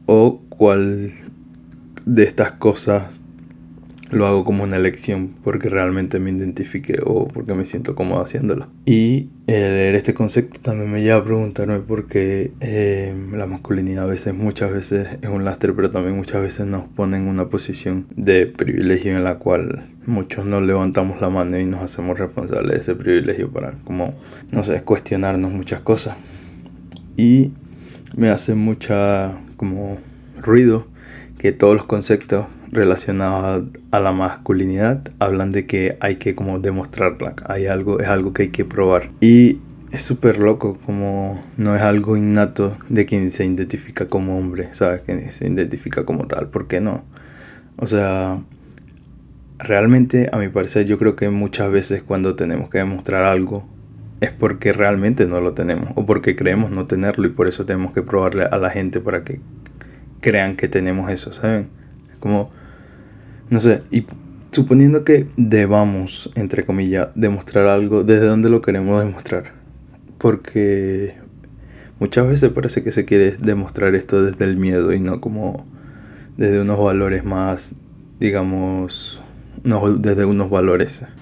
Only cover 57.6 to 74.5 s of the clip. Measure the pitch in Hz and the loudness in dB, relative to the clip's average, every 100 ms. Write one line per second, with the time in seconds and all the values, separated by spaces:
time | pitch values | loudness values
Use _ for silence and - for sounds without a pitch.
57.6 | 95 92 92 - 87 98 92 98 90 98 | -4 -4 -4 -4 -2 0 0 0 0 0
58.6 | 95 98 95 92 104 90 - - - - | -2 -2 -4 -4 -4 -4 -6 -12 -14 -20
59.6 | - - - - - - - 104 95 95 | -20 -20 -20 -20 -20 -4 0 2 0 -2
60.6 | 92 95 92 95 92 92 - - 110 110 | -2 0 0 -2 -4 -6 -8 -6 -2 -2
61.6 | - - - - - - 104 104 104 - | -4 -12 -20 -20 -20 -8 -2 -2 -2 -10
62.6 | - - - - - - - - - 117 | -20 -20 -20 -20 -20 -20 -20 -18 -2 4
63.6 | 117 110 - 120 - - - - - - | 4 4 2 -4 -4 -10 -20 -20 -4 0
64.6 | - 127 143 151 151 147 143 - 113 107 | 4 6 8 6 6 4 4 0 4 4
65.6 | 101 104 104 98 92 - - - 98 - | 6 4 4 0 -6 -8 -8 -6 -4 -2
66.6 | - 95 95 95 - - 110 101 - 104 | -2 -2 0 0 -2 0 0 0 0 4
67.6 | 101 101 104 104 104 110 110 110 113 113 | 6 4 4 2 6 6 6 6 4 4
68.6 | 110 95 95 104 104 95 - 92 - - | 2 0 2 0 0 -4 -6 -6 -6 -16
69.6 | - - - - - - 117 107 - 110 | -20 -20 -20 -20 -20 0 2 2 0 0
70.6 | 101 98 95 95 101 - - - - - | 2 2 0 -2 -6 -8 -20 -20 -20 -20
71.6 | - - - - 101 131 127 143 127 127 | -20 -20 -18 -4 0 2 4 4 4 2
72.6 | 127 - 110 104 95 101 98 98 107 101 | -2 -2 -2 -2 2 4 4 2 0 -2
73.6 | 92 - 98 95 - 98 98 95 98 | -4 -2 2 2 2 2 2 0 -2